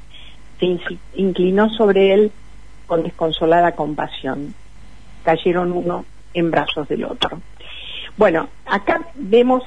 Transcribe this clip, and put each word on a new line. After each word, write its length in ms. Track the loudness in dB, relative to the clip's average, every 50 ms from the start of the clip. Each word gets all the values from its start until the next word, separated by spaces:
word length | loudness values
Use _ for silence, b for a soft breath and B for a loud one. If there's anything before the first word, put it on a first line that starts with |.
| -18 B B B B B B B -16 -14 -6 -2
Se 80 | 0
inci-, 320 | 0 0 0 -4 -8 -10 -10 -12 -12 -4
inclinó 540 | 0 0 0 2 2 2 4 4 4 4 2
sobre 440 | 4 2 4 4 6 6 6 6 6
él 180 | 6 6 4 2 -6 -16 -16 -16 -16 -16 -16 -16 -14 -6
con 160 | -2 -2 0 0
desconsolada 720 | -2 -2 -2 -2 -2 0 0 2 4 6 6 6 4 2
compasión. 800 | 0 -4 -4 -2 -4 -4 -6 -6 -8 -6 -6 -4 -4 -6 -10 -10 -14 -16 -16 -16 -16 -16 -16 -16 -16 -16 -16 -12 -4 2
Cayeron 480 | 2 2 4 4 2 2 2 2 0 0
uno 340 | 0 -2 -2 -4 -4 -6 -10 -16 -16 -14 -8 -2
en 180 | 0 0 2
brazos 380 | 2 2 0 0 -2 -4 -2 -4
del 160 | -2 -4 -2
otro. 360 | -4 -4 -4 -4 -6 -6 -8 -12 -14 -16 B B B B B B B B B B B B
Bueno, 320 | 4 4 6 6 4 0 -2 -8 -12 -6
acá 360 | -2 -2 -2 2 0 0 0 -2 -8 -10
vemos 480 | -10 -2 4 6 6 6 6 4 2 2